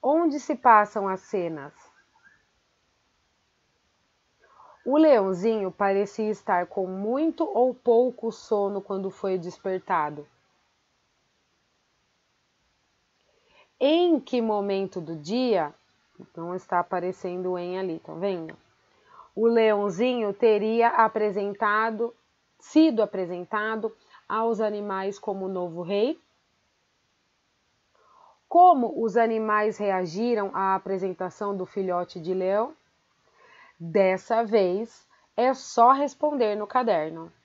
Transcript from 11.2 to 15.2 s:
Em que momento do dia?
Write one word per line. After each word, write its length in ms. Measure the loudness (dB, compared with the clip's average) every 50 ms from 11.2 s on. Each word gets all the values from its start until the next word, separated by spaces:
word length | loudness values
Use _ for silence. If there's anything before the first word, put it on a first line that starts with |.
| _ _ _ _ _ _ _ _ _ _ _ _ _ _ _ _ _ _ _ _ _ _ _ _ _ _ _ _ _ _ _ _ _ _ _ _ _ _ _ _ _ _ _ _ _ _ _ _ _ _ _ _
Em 420 | 2 4 4 4 4 4 2 2
que 220 | 0 -2 -2 -2
momento 580 | 0 0 -2 -2 0 -2 -2 -2 -4 -4 -8 -10
do 160 | -10 -8 -12
dia? 580 | -12